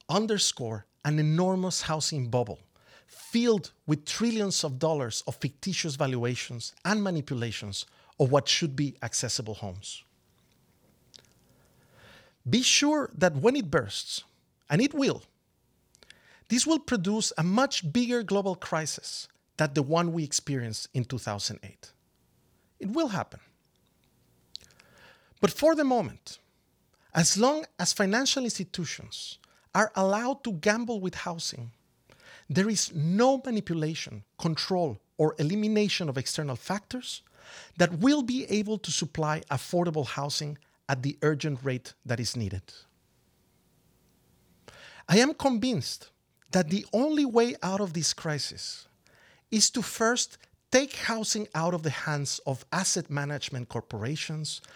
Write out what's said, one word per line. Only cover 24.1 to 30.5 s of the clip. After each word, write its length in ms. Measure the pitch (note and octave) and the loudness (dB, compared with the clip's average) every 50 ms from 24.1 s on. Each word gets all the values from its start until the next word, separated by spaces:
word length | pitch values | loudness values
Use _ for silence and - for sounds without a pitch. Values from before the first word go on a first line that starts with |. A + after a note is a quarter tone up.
| _ _ _ _ _ _ _ _ - - - - _ _ - _ - - - - - _ _ _ _ - | _ _ _ _ _ _ _ _ -20 -20 -20 -20 _ _ -20 _ -20 -20 -20 -20 -20 _ _ _ _ 2
But 100 | - F3+ | 2 2
for 240 | - - C#4+ D#4+ E4 | 2 4 4 6 6
the 80 | D#4 D4 | 6 4
moment, 560 | C4 B3 A#3 E3 A2 - - - - - - _ _ _ _ _ _ _ _ _ _ _ _ _ _ - | 2 2 2 0 -2 -6 -12 -18 -20 -20 -20 _ _ _ _ _ _ _ _ _ _ _ _ _ _ 2
as 240 | E3 E3 - - | 2 4 4 4
long 280 | G3 A#3 C4+ D4 D#4 D#4 - _ - | 4 4 4 4 2 -2 -6 _ -4
as 140 | F3+ - - | -2 -2 0
financial 500 | - G3+ F#3+ G#3 B3 C#4 - - C4+ B3+ | 2 2 2 2 2 2 2 0 0 0
institutions 920 | A3 - - F3+ - - F#3 D#3+ - - - A#2+ A2+ - - - - - - _ _ _ _ _ _ - | -2 -2 -4 -6 -6 -6 -6 -6 -6 -6 -10 -12 -14 -12 -12 -12 -12 -14 -18 _ _ _ _ _ _ 2
are 180 | F#3 G#3+ - - | 2 2 2 2
allowed 480 | F#3+ F#3+ F#3+ G3+ A3 A#3+ B3+ C#4 - - | 2 2 2 2 2 0 -2 -4 -4 -4
to 100 | A#3+ | -6